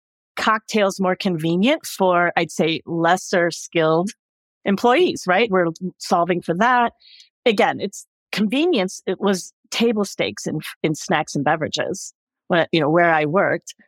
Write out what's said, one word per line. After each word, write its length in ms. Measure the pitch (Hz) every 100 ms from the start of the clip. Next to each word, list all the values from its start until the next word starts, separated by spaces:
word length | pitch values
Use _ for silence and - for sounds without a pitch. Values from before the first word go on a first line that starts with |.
| _ _ _ -
cocktails 600 | - 220 - 220 196 180
more 160 | 185
convenient 680 | 185 202 170 165 170 220 311
for, 480 | - - 185 175 175 -
I'd 140 | 165
say, 300 | - 160 160 -
lesser 640 | 165 165 185 - 190 170
skilled 640 | - - 170 160 160 196 - _ _ _ _
employees, 600 | 196 202 240 262 370 - -
right? 240 | 180 226
We're 160 | 185 170 160 185 -
solving 420 | - 180 165 175
for 140 | -
that. 400 | 170 233 247 233 - - - _ _
Again, 360 | 247 208 190 135
it's 260 | 202 - - _ _
convenience. 720 | - 208 254 339 285 185 - -
It 140 | 185
was 320 | 202 190 - _ _
table 340 | - 233 214
stakes 420 | 202 - 190 208 -
in, 140 | 156 - -
in 120 | 156
snacks 400 | 156 - 160 156
and 100 | 156
beverages, 720 | 139 160 151 - - 196 - - _ _ -
where, 200 | 180 156
you 80 | 165
know, 80 | 147
where 220 | 170 170
I 160 | 160 151
worked, 480 | 180 160 165 - -